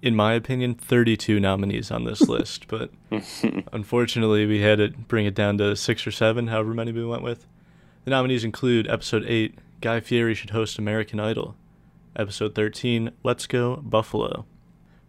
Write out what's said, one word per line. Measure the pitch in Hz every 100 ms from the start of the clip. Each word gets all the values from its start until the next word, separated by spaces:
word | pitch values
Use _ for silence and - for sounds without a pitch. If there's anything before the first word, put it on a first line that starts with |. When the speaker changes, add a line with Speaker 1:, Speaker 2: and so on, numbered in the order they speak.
Speaker 1:
in | 123 110
my | 107
opinion, | 117 113 127 123
thirty-two | 117 - 123 117 110 - 104
nominees | 98 98 98 117 113
on | 120 117
this | 110
list, | - 120 - - -
but | 110 120 - -
Speaker 2:
<laughs> | 107 - - 113 - -
Speaker 1:
unfortunately | 110 104 120 120 120 110 107 107
we | 107
had | 107 107
to | 104
bring | - 113 113 104
it | 98
down | 104 101
to | 104 101
six | - 113 -
or |
seven, | - 110 117 117
however | 113 110
many | 113 117
we | 113 117
went | 117
with. | 123 117 - _ _ - - _
The | -
nominees | 135 127 127
include | 113 - 127 117 110
Episode | 113 - 110 110
eight, | 117 110 - - -
Guy | 113 117
Fieri | - 120 117
Should | 107 104
Host | 113 107 -
American | 104 107 107 107
Idol. | 107 110 - - - _ _ - - -
Episode | 101 - 107 -
thirteen, | 107 - 127 117 113 -
Let's | 123 123 -
Go | 123 120 127
Buffalo. | 110 110 110 110 117 - - - - _ _ _